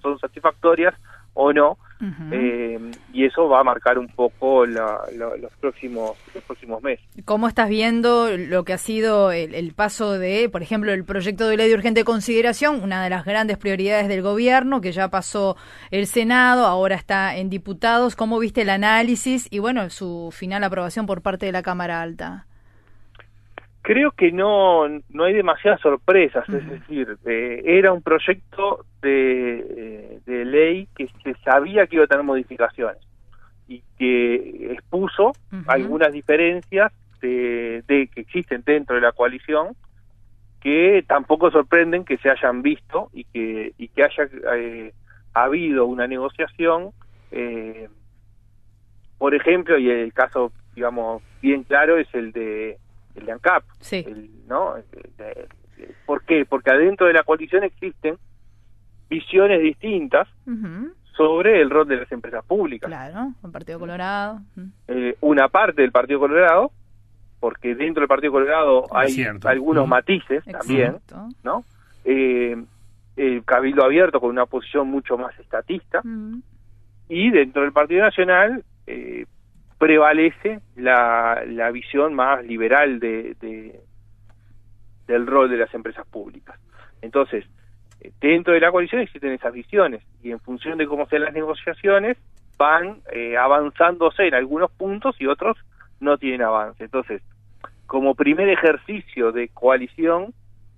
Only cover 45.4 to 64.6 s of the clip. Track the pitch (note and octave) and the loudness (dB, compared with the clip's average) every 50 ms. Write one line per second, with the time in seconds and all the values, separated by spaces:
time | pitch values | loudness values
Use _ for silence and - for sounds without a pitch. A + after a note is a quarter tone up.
45.4 | B2+ C3+ D3+ F3 E3+ D#3 C#3 C3 A#2+ A#2+ B2+ B2 B2 B2+ C3 B2+ C3 C#3 - - | 2 2 2 0 0 0 2 2 2 0 0 -2 -4 -4 -4 -6 -8 -6 -6 -6
46.4 | D#3 - - - E3 E3 E3 F3 F#3 G3+ - - - - - - - - - A#2+ | -8 -6 -4 -2 0 0 0 0 -2 -8 -16 -20 -20 -20 -20 -20 -20 -14 -10 -10
47.4 | A#2+ A#2+ A#2 A2+ A2 A2+ A2+ A2+ A2 - - - - - _ _ _ _ _ _ | -8 -8 -8 -10 -12 -12 -14 -16 -18 -20 -20 -20 -20 -20 _ _ _ _ _ _
48.4 | _ _ _ _ _ - _ _ _ _ _ - - - - - C3+ C#3+ D3 C#3 | _ _ _ _ _ -20 _ _ _ _ _ -20 -20 -20 -8 -4 0 0 0 2
49.4 | - E3+ F3+ F3+ D#3+ E3 E3 C#3 B2 B2 A#2+ A#2 A#2 A2+ - B2+ B2+ - - C3 | 2 2 2 2 2 2 2 4 4 2 0 0 -2 -2 -2 -2 -2 0 0 -2
50.4 | B2 A2+ - - - - - A#2 A#2+ A#2+ A#2+ A#2 A2+ A2+ A2+ A2+ - - - - | -4 -4 -6 -12 -20 -18 -10 -6 -6 -6 -4 -4 -6 -6 -8 -10 -12 -18 -10 -4
51.4 | C3+ C3+ C#3 C3+ A#2+ C#3 C#3+ C#3+ D3+ D#3+ E3+ D#3+ C3+ - - A#2+ A#2 A2+ A2 A#2 | 0 0 0 0 0 0 2 4 4 4 4 2 2 -2 -6 -8 -8 -8 -8 -8
52.4 | A2+ A2 G#2+ A2 A2 A2 F#2+ - - _ - - - _ - - G#2 A2+ A2+ A2+ | -8 -8 -8 -8 -8 -10 -12 -16 -20 _ -20 -20 -20 _ -20 -18 -14 -14 -8 -4
53.4 | - F3 F#3 - - - - - - - G3+ F3+ C#3+ A2 G#2+ G#2+ G#2+ - - G2+ | 0 0 0 0 -2 -6 -20 -20 -12 -8 -8 -8 -8 -10 -14 -18 -18 -20 -20 -20
54.4 | - A2+ B2+ D#3+ F#3+ - - A2+ G#2 - - - - - - G#2+ G#2+ A2 - - | -10 -6 -4 -4 -4 -4 -6 -10 -14 -20 -20 -20 -20 -20 -20 -18 -16 -16 -16 -16
55.4 | - - - _ _ - - - - - - - - - C#3+ - - - E3 D3+ | -18 -20 -20 _ _ -20 -20 -20 -20 -20 -20 -12 -8 -6 -6 -4 -2 0 0 0
56.4 | C3+ - C#3 B2+ - C3+ C3+ C#3+ E3 G3 G3+ - F#3 F3 E3 D#3+ - D#3 D#3 D#3 | 0 0 -2 -2 2 2 4 4 4 2 2 4 4 4 4 4 4 2 0 -2
57.4 | D#3 C#3 F3+ G3 G3+ F3+ - - F#3+ F#3 - - - D#3 E3+ - - - - - | -2 -2 -2 0 0 -2 -6 -8 -12 -12 -10 -6 -6 -6 -6 -8 -14 -20 -20 -20
58.4 | - - - - - - - - _ - - - - - D#3+ D#3+ - - - F#3+ | -20 -20 -20 -20 -20 -20 -20 -20 _ -20 -20 -20 -12 -10 -10 -10 -6 0 2 4
59.4 | G3 G3+ F#3+ E3 D#3+ D#3 C#3+ - G#3 A3 G3+ F3 D3 B2+ - D3+ - - - _ | 4 4 4 2 2 0 -2 -4 -6 -4 -4 -4 -2 0 0 0 0 -2 -8 _
60.4 | - C4 A#3 G#3+ G#3+ E3 E3 G3 C4 E4+ F#4 _ _ - - - D#3 D#3 D#3+ E3+ | -12 -10 -10 -8 -8 -10 -10 -12 -14 -14 -16 _ _ -8 -2 0 2 2 2 2
61.4 | F#3 A3 G#3+ E3+ D3 C3+ C#3+ D#3 D3+ C#3+ C3+ A#2+ G2+ - B2+ A#2+ - A#2 A#2 A2 | 4 4 4 4 4 4 4 2 2 2 0 -4 -4 -8 -12 -12 -10 -10 -12 -10
62.4 | - - F#3 G#3+ F#3 D3 A#2+ G#2+ - E3 E3 B2+ C3 D3 E3+ G#3+ B3+ C#4 B3 - | -6 -4 -2 -2 -2 -2 -4 -8 -10 -10 -10 -12 -14 -12 -10 -10 -10 -10 -12 -14
63.4 | - E3+ E3 F3 E3+ D#3+ E3 E3+ F3 E3+ F3 F3+ F3+ F#3+ G3+ G3+ G3+ G#3+ G#3+ G#3 | -18 -18 -18 -16 -16 -16 -14 -14 -12 -12 -10 -8 -8 -6 -6 -6 -8 -8 -10 -14
64.4 | G3+ - - F#3 | -18 -20 -20 -20